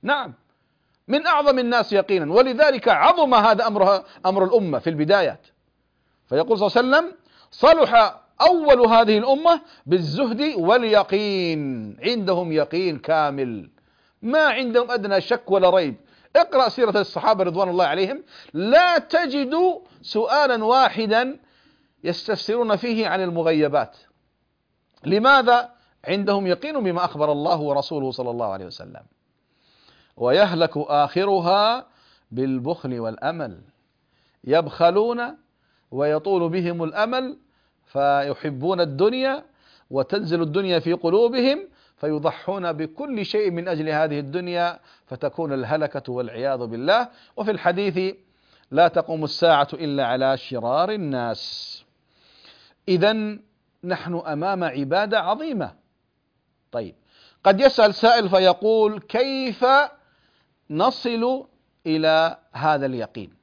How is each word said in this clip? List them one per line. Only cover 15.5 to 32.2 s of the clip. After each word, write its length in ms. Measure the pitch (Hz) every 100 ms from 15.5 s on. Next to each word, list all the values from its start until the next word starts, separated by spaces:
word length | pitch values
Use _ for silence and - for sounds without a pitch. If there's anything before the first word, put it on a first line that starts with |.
ولا 180 | 196 180
ريب. 260 | 185 160 117 _ _ _ 285
اقرأ 340 | 339 269 247
سيرة 320 | - 233 196
الصحابة 420 | 190 - 139 214
رضوان 260 | 185 165 190
الله 160 | 175 170
عليهم. 380 | 160 190 277 - - -
"لا 440 | 151 196 285 359 339
تجد 840 | - 330 339 277 262 320 370 349 - _
سؤالا 640 | - 214 226 262 294 240 214
واحدا 720 | 254 254 - 220 220 254 294 _ _ _ _ _ _
يستفسرون 720 | 165 170 - - - 226 240 202
فيه 320 | 240 220 214
عن 140 | 185
المغيبات." 760 | 185 170 165 160 151 143 117 _ _ _ _ _ _ _ _ _ _ _
لماذا؟ 680 | - 196 233 277 240 240 240 _ _ _ -
عندهم 400 | 196 202 202 190
يقين 360 | 175 285 302
بما 220 | 202 175 175
أخبر 260 | 147 151
الله 300 | 147 151 165
ورسوله 500 | 147 143 139 147 135
صلى 180 | 123 123
الله 160 | 120 113
عليه 200 | 95 90
وسلم. 360 | - 95 - _ _ _ _ _ _ _ _ _ _ _ _
"ويهلك 540 | - 151 202 175 165 147
آخرها 1120 | 147 147 143 175 202 196 170 196 208 247 - _ _ _